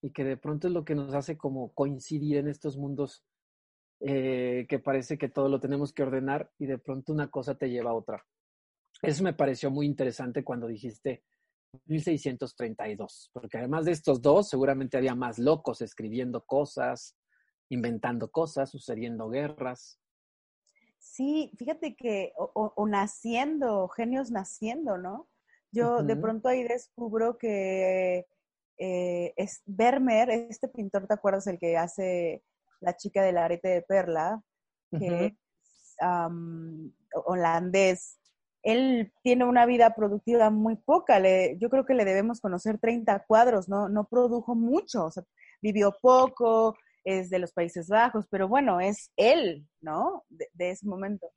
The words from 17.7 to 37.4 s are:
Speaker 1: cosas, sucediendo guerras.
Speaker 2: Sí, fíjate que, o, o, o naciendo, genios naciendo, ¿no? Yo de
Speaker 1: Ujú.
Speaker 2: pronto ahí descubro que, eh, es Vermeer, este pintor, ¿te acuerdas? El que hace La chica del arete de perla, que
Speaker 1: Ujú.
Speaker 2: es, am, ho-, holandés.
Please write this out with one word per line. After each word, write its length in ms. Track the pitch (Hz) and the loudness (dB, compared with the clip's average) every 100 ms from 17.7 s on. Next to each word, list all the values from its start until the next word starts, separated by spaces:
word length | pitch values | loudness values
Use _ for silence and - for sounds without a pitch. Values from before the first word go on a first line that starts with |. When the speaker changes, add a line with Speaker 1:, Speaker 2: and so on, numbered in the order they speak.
| 123 120 113 123 120 113 | -4 -4 -4 -4 -4 -4
Speaker 1:
cosas, 400 | - 160 139 135 | -2 -2 -2 -6
sucediendo 580 | 139 - 113 120 113 110 | -6 -10 -8 -6 -8 -6
guerras. 680 | 127 147 151 127 127 - _ _ _ _ _ _ _ _ _ _ _ | -4 -6 -6 -10 -10 -18 _ _ _ _ _ _ _ _ _ _ _
Speaker 2:
Sí, 540 | - - 269 302 302 208 | -20 -6 -2 -2 -4 -10
fíjate 380 | 240 320 302 214 | -10 -8 -8 -8
que, 380 | 247 202 185 - | -6 -4 -6 -8
o, 140 | 180 - | -8 -4
o, 180 | 214 - | -4 -2
o 120 | 214 | 0
naciendo, 1000 | 202 208 - 226 233 285 311 262 202 185 | 0 -2 -6 -4 -2 -2 -2 0 0 -2
genios 420 | - 233 262 254 | -4 -4 -4 -4
naciendo, 680 | 226 196 - 220 262 294 185 | -6 -6 -8 -6 -6 -4 -6
¿no? 300 | 185 220 - _ _ _ _ | -6 -12 -16 _ _ _ _
Yo 300 | 220 233 240 | -2 0 2
de 120 | 214 | 0
Speaker 1:
Ujú. 80 | 220 | 0
Speaker 2:
pronto 280 | 214 220 254 | -2 -2 0
ahí 140 | 254 | 0
descubro 720 | 240 233 - - 233 220 226 233 | 0 -4 -6 -10 -4 0 0 -2
que, 880 | 233 208 190 190 185 185 185 180 180 _ _ _ _ _ | -4 -2 -2 0 2 2 2 -2 -4 _ _ _ _ _
eh, 540 | 185 180 180 175 175 - | -4 -2 -2 -2 -4 -4
es 240 | 202 - - | -6 -8 -14
Vermeer, 680 | 196 226 269 262 220 247 | 2 2 4 2 4 2
este 380 | 226 233 220 254 | 0 -4 -8 -8
pintor, 360 | - 196 202 196 | -8 -4 -4 -2
¿te 80 | |
acuerdas? 320 | 208 202 190 196 | 0 2 0 -2
El 140 | 170 | -4
que 180 | 170 165 | 0 0
hace 640 | 170 - 185 180 170 - _ _ _ _ | 0 -4 -2 -2 -2 -6 _ _ _ _
La 160 | 180 180 | -6 -6
chica 240 | 208 196 | -4 2
del 160 | 190 180 | 2 2
arete 300 | 170 175 185 | 0 0 0
de 140 | 180 | 0
perla, 580 | 170 196 175 160 165 220 _ _ _ _ _ 165 | 2 0 2 0 -2 -4 _ _ _ _ _ -4
que 0 | |
Speaker 1:
Ujú. 260 | 180 175 202 | -2 0 -2
Speaker 2:
es, 680 | - _ _ _ _ _ - | -4 _ _ _ _ _ -4
am, 920 | 170 175 170 170 170 165 165 160 160 _ _ | -2 0 -2 -6 -10 -10 -12 -12 -16 _ _
ho-, 200 | 160 - | -6 -2
holandés. 840 | 180 | 0